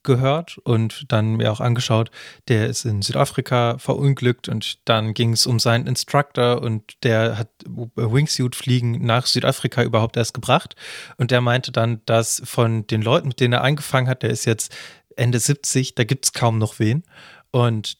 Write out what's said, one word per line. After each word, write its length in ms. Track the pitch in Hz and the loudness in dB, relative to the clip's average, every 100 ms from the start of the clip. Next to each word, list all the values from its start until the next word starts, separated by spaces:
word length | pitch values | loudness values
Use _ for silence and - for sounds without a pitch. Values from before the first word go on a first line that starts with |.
gehört 540 | - 127 135 156 170 - | 0 2 2 0 -4 -8
und 460 | - 113 110 - 143 | 0 0 0 -4 -2
dann 260 | 110 110 113 | 0 2 0
mir 160 | 113 | 0
auch 80 | 107 | 0
angeschaut, 520 | 120 120 - 110 113 - - - - | 0 0 2 0 0 -8 -20 -16 -2
der 200 | 113 113 | 0 0
ist 180 | 120 117 | -2 -4
in 160 | 101 | -2
Südafrika 760 | 101 135 139 - - 123 120 127 | -2 0 0 -2 0 0 2 -2
verunglückt 680 | - - 139 131 123 120 - | -4 0 0 2 0 0 -4
und 300 | 113 - - - | -6 -6 -6 0
dann 280 | 113 110 | 0 0
ging's 320 | 107 117 113 - | 0 0 2 0
um 140 | 117 | 2
seinen 260 | 120 117 127 | 2 0 0
Instructor 760 | 123 - 143 - - 120 120 | -6 0 0 0 0 0 0
und 320 | 120 110 - - | -2 -6 -8 -4
der 340 | 123 110 113 110 | 0 2 2 -2
hat 120 | 110 _ - 117 117 - | -10 _ -14 -12 -10 -4
Wingsuit-Fliegen 1120 | 117 131 151 - 123 - 123 123 117 113 120 | 0 0 0 -2 -4 -4 -2 0 0 -2 0
nach 200 | 120 - | 0 0
Südafrika 580 | 123 127 - 131 - | 0 0 0 -2 0
überhaupt 320 | 120 113 113 120 | 2 2 0 -2
erst 180 | 117 | -4
gebracht 420 | - 117 143 - - - - - - | -4 2 2 0 -14 -16 -16 -16 -4
und 140 | 120 | 0
der 100 | 123 | 2
meinte 300 | 120 123 123 | 2 0 0
dann, 300 | 123 113 113 - | 0 0 -2 2
dass 360 | 117 113 - 131 | 2 2 -4 -4
von 420 | - 113 113 104 | 0 2 0 -2
den 140 | 110 | -2
Leuten, 260 | 110 165 143 | 2 2 0
mit 120 | - | 0
denen 140 | 123 | 2
er 100 | 123 | 2
angefangen 440 | 131 147 - 131 127 | 2 0 0 0 0
hat, 160 | 127 | 0
der 60 | 113 | -2
ist 160 | 120 123 | 0 0
jetzt 280 | 110 - - - - _ - | -2 -4 -12 -20 -20 _ -2
Ende 220 | 120 120 | 0 2
siebzig, 560 | - 143 - 135 127 - | 0 -2 0 -2 -2 -2
da 80 | 113 | -2
gibt's 280 | 131 - | 0 -2
kaum 240 | - 120 110 | 0 0 2
noch 220 | 107 - | 0 0
wen. 240 | 107 147 - - - - _ | 0 0 -4 -18 -20 -20 _
Und 480 | 127 120 110 - | 2 2 0 -6